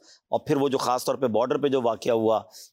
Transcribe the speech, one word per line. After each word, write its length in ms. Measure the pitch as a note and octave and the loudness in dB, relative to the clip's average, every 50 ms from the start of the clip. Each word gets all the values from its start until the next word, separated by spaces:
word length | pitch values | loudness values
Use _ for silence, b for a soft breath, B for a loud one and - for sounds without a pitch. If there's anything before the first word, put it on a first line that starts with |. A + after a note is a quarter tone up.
| b b b b b - | b b b b b -6
اور 100 | - A#2 | -6 -4
پھر 180 | - - D3+ | -2 0 0
وہ 120 | C#3 C#3 C#3+ | 2 2 0
جو 80 | B2+ | 0
خاص 280 | B2+ - B2 B2+ B2+ - | 0 0 0 -2 -2 -2
طور 100 | - B2+ | -4 -2
پہ 120 | A#2+ C3+ | -2 -2
border 300 | A#2+ G#2 G#2+ B2 B2+ D3 | 0 2 2 0 0 0
پہ 100 | C#3+ C#3+ | 0 0
جو 140 | C#3+ C3 C3 | 0 0 2
واقعہ 300 | A#2 A#2 A2 G#2 - B2+ | 0 0 -2 0 -2 0
ہوا، 300 | A#2 A2+ A2 A2 A2 G2+ - B B B B B | 0 2 4 2 2 2 0 B B B B B